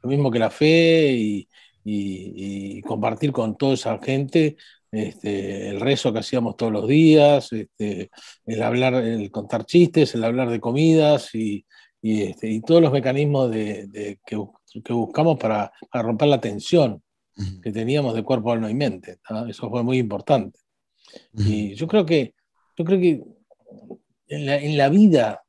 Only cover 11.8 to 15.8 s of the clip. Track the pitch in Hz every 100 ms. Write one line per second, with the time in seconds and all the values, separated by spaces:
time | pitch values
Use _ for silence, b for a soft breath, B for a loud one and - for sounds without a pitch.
11.8 | b _ 110 107 98 - 113 110 113 165
12.8 | 160 135 131 135 147 143 127 110 107 101
13.8 | 101 104 104 98 - 107 98 _ _ 117
14.8 | - 120 110 - 165 147 - 104 101 B